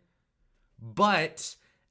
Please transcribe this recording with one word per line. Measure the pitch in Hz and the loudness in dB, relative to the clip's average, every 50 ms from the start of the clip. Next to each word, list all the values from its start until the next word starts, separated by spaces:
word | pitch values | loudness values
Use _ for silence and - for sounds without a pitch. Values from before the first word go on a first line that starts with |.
| - _ _ _ _ _ _ _ _ _ _ _ _ _ _ - | -18 _ _ _ _ _ _ _ _ _ _ _ _ _ _ -20
But | 113 117 107 - 202 208 202 170 156 156 160 - - - - - _ _ _ _ _ _ | -18 -8 -2 2 2 4 4 2 0 -2 -4 -8 -10 -12 -12 -14 _ _ _ _ _ _